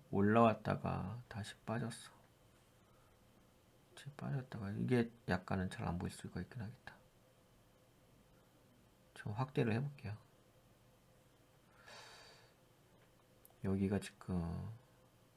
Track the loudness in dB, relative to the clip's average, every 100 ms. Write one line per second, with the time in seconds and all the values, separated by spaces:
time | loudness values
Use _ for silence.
0 | -2 4 6 10 8 6 0 0 0 -2
1 | -2 -6 -10 -10 -10 -10 -6 -4 -4 -8
2 | -14 -20 -20 -20 -20 -20 -20 -20 -20 -20
3 | -20 -20 -20 -20 -20 -20 -20 -20 -20 -18
4 | -16 -8 -4 -4 -4 -6 -4 -2 4 4
5 | 4 -2 -2 0 0 0 0 -2 -2 -2
6 | -2 -6 -8 -6 -6 -6 -8 -10 -18 -20
7 | -20 -20 -20 -20 -20 -20 -20 -20 -20 -20
8 | -20 -20 -20 -20 -20 -20 -20 -20 -20 -20
9 | -20 -12 -8 -4 -2 0 2 2 0 -4
10 | -10 -10 -14 -20 -20 -20 -20 -20 -20 -20
11 | -20 -20 -20 -20 -20 -20 -20 -20 -20 -18
12 | -18 -20 -20 -20 -20 -20 -20 -20 -20 -20
13 | -20 -20 -20 -20 -20 -6 -2 2 2 2
14 | -2 -8 -4 -2 -2 -4 -6 -10 -16 -20
15 | -20 -20 -20